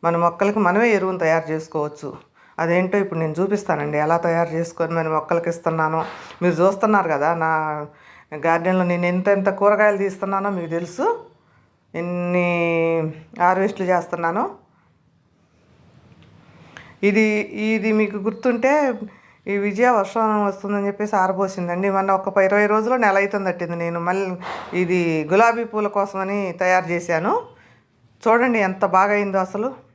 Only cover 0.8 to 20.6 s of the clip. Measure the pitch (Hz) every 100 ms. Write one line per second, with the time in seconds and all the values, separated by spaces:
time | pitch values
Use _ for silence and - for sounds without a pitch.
0.8 | 240 208 190 180 165 160 156 156 156 160
1.8 | 147 147 143 - _ _ _ - 165 170
2.8 | 185 202 196 165 160 156 190 202 - 156
3.8 | 147 147 151 170 170 165 170 160 170 -
4.8 | 165 165 160 156 151 170 170 170 - 160
5.8 | 156 160 160 - - - 175 170 185 202
6.8 | 220 208 175 147 151 165 160 160 156 151
7.8 | 147 - - - _ 151 160 165 170 185
8.8 | 180 175 175 180 185 202 196 190 202 208
9.8 | 214 202 196 190 196 196 202 196 165 165
10.8 | 170 - 349 466 - _ _ _ _ _
11.8 | _ 165 175 175 175 180 175 175 170 165
12.8 | 165 165 160 156 - - 175 185 196 202
13.8 | 185 180 175 170 165 180 370 392 _ _
14.8 | _ _ _ _ _ _ _ _ _ _
15.8 | _ _ - - - - - - - -
16.8 | - - 202 202 220 214 208 208 214 220
17.8 | 208 214 214 202 196 208 254 240 254 294
18.8 | 277 220 214 - _ _ - 202 202 196
19.8 | 247 233 190 233 220 214 202 196